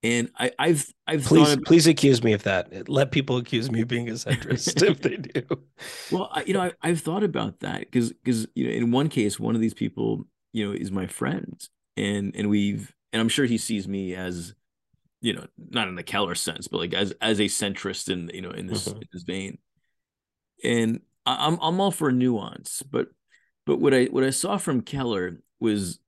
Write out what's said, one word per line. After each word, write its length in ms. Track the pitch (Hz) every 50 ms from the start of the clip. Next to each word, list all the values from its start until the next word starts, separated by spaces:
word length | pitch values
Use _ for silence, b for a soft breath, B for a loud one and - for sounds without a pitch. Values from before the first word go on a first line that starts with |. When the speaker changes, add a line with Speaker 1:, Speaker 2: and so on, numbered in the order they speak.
| -
Speaker 1:
And 280 | 113 120 120 117 - _ -
I, 120 | 120 127 - -
I've, 320 | 135 165 170 147 - - - _ _
I've 180 | - 156 156 131
Speaker 2:
Please, 240 | 120 151 165 156 147
Speaker 1:
thought 100 | 147 131
of 60 | -
Speaker 2:
please 220 | - 165 170 147
accuse 380 | 165 160 139 143 139 131 117 120
me 80 | 117 107
of 120 | 101 -
that. 440 | 101 98 90 85 - - 95 - -
Let 220 | - 135 135 135
people 260 | - 151 135 131 127
accuse 340 | 127 120 - - 117 113 117
me 120 | 113 113 113
of 60 | 120
being 200 | 123 120 120 120
a 40 | 110
centrist 680 | 123 - - 139 - - - - 123 - - - - 175
<laughs> 60 | 202
if 140 | 180 - -
they 160 | - - -
do. 240 | 156 - - 135 123 - 170 - - _ _ B B B B B B B
Speaker 1:
Well, 200 | - 185 190 - -
I, 100 | 156 143
you 100 | - 190
know, 80 | 196 180
I, 100 | 175 - _
I've 200 | - 156 175 160
thought 220 | - 160 165 202 214
about 380 | 190 - - 110 104 90 _
that 320 | - 50 - - - - -
'cause, 220 | 123 117 117 - _ _
'cause, 220 | 127 123 113 110 - _
you 120 | - 127
know, 60 | 123 113
in 200 | 117 117 117 120
one 180 | 131 143 160
case, 280 | - 135 107 104 101 -
one 160 | 110 113 113
of 60 | 113
these 140 | 110 110 -
people, 520 | - 110 107 - 113 113 113 110 - - _ _ _ _ _ _
you 120 | 113 104
know, 60 | 101 101
is 180 | - - 98
my 160 | 95 98 92
friend, 560 | 92 - - - 131 160 - - - - _ - - _ _ _ _ _ -
and, 360 | 101 101 104 101 98 98 -
and 140 | - 101 104
we've, 460 | 104 104 101 101 101 104 101 - _ _ _ _ -
and 80 | 113
I'm 80 | 113 117
sure 160 | - - 139
he 140 | 117 117 107
sees 280 | - - 117 104 92
me 280 | 95 98 98 95 92 90
as, 400 | 92 92 90 90 87 85 85 - _ _ _ _ _ _ _ _ _ _ _ _ _
you 140 | - 117 101
know, 120 | - - - _ -
not 300 | - - - 123 110 92
in 80 | 90
the 60 | 87 85
Keller 320 | - - 101 101 87 87
sense, 320 | - - - 80 - -
but, 120 | - - -
like, 160 | 82 87 82
as, 180 | 92 104 98 - -
as 180 | - 113 110 98
a 60 | 107
centrist 640 | 101 - - 107 101 98 - - 98 95 - - -
in, 200 | 98 90 85 85 -
you 80 | 92
know, 120 | 92 90 -
in 160 | - 92 92
this, 200 | - 104 95 98
Speaker 2:
Mm-hmm. 140 | 104 101 -
Speaker 1:
in 60 | - -
this 120 | 90 87
vein. 340 | 87 90 95 95 101 - - _ _ _ _ _ _ _ _ _ _ _ _ _ _ _ _ _ _ _ _ -
And 380 | 120 117 117 113 113 113 - _ _ _ _ _
I, 200 | 127 127 - 139
I'm, 120 | 151 165 170
I'm 180 | - 160 170 185
all 120 | 196 196
for 200 | 175 - 160 143
nuance, 720 | 127 123 123 127 120 107 101 117 - - - - - - -
but, 260 | 135 139 - - - _ _ _ _ _ _ _ _ _ _ _
but 140 | - 143 -
what 120 | - 143 135
I, 140 | 127 123
what 180 | - - 127 131
I 60 | 131
saw 260 | 131 - - 185 202
from 240 | 196 - - 143 123
Keller 600 | - - - 139 131 120 110 95 90 90 85 - _ _ _ _
was 400 | 113 113 107 104 98 90 85 - _